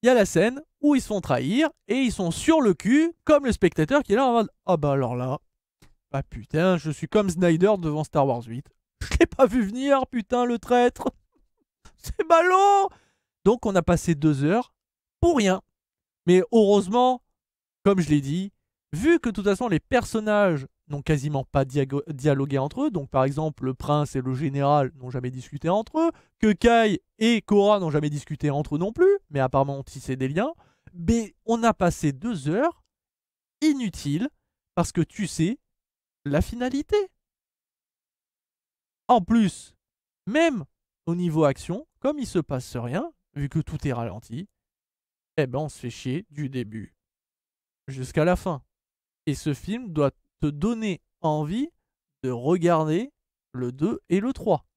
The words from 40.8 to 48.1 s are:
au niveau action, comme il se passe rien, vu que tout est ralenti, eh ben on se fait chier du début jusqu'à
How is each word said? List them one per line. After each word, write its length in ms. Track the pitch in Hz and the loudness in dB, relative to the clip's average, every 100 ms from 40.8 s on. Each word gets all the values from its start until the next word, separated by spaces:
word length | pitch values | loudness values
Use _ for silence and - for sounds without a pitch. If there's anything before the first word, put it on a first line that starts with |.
| _ _ - | _ _ -8
au 80 | |
niveau 300 | 170 180 156 | -4 -2 2
action, 420 | 147 135 - 185 311 _ | 0 0 -8 -10 -10 _
comme 180 | 262 302 | -4 -4
il 80 | 247 | -4
se 140 | 180 | -4
passe 360 | 151 131 - 123 | -4 -8 -8 -10
rien, 340 | 120 151 330 _ _ | -8 -6 -8 _ _
vu 140 | - 139 | -10 -6
que 120 | 160 | -4
tout 260 | - 151 143 | -6 -6 -6
est 40 | |
ralenti, 540 | 120 117 95 - 117 202 _ _ _ _ _ _ _ _ - | -6 -8 -10 -14 -14 -14 _ _ _ _ _ _ _ _ -4
eh 80 | 135 | -2
ben 140 | 127 | -4
on 80 | 151 | -8
se 80 | - | -10
fait 120 | 123 | -12
chier 360 | - 131 127 - | -10 -6 -6 -8
du 220 | 147 143 | -10 -8
début 440 | 131 107 110 95 _ _ _ _ _ _ _ _ _ - | -6 -8 -10 -16 _ _ _ _ _ _ _ _ _ -16
jusqu'à 380 | 135 127 | -12 -4